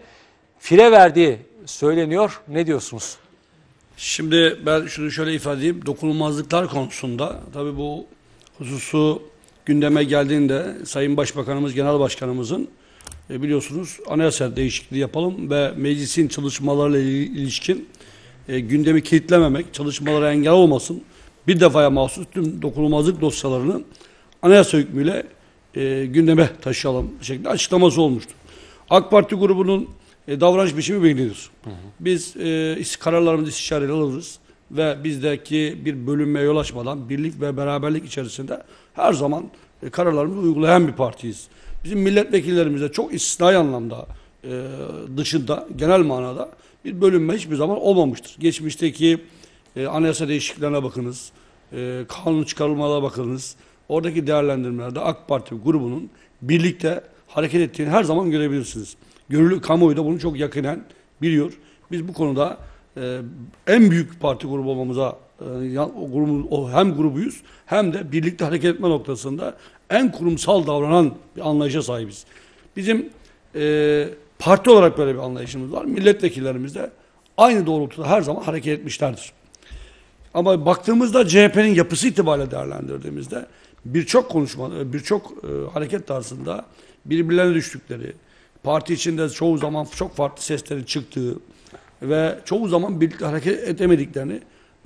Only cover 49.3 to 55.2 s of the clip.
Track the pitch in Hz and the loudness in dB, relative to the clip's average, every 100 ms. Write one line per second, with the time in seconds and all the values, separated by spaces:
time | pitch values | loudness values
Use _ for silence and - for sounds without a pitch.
49.3 | - - _ _ 127 135 156 160 156 151 | -20 -20 _ _ -10 -6 0 0 0 -2
50.3 | 147 - - 147 147 131 123 123 127 - | -2 -4 -4 -2 -2 -4 -6 -8 -10 -16
51.3 | - _ _ _ 127 123 127 120 - 165 | -20 _ _ _ -10 -8 -8 -10 -8 -2
52.3 | 156 147 - 147 147 147 147 139 123 120 | -2 -2 -2 -2 0 0 -2 -2 -6 -6
53.3 | 131 - - _ _ - 156 165 165 143 | -8 -10 -18 _ _ -6 -4 -2 -2 0
54.3 | 151 143 135 123 120 120 123 165 - | 0 0 -2 -4 -6 -8 -6 -4 -6